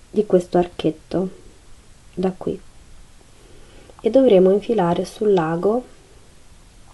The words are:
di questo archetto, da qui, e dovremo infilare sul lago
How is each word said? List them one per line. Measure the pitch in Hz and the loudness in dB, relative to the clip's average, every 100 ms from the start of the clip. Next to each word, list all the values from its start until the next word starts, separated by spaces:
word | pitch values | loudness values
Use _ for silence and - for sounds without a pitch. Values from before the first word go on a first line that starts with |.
| - | -10
di | 208 208 | -4 0
questo | 185 180 175 | 0 0 -2
archetto, | 180 - 160 156 - 165 190 - - - - - - - - | -4 -4 -6 -6 -8 -8 -8 -10 -20 -20 -20 -20 -20 -20 -20
da | - 185 | -8 -6
qui, | 185 - 190 - - - - - - - - - - - - - - | -6 -10 -10 -14 -20 -20 -20 -20 -20 -20 -20 -20 -20 -20 -20 -20 -8
e | 226 | 0
dovremo | 240 262 190 185 | 2 4 6 4
infilare | 202 196 220 170 175 | 2 0 -2 0 -2
sul | 190 - 214 | -6 -4 0
lago | 196 160 170 196 233 254 - - - - - - - - - - | 0 0 -2 -2 -2 -6 -20 -20 -20 -20 -20 -20 -20 -20 -20 -20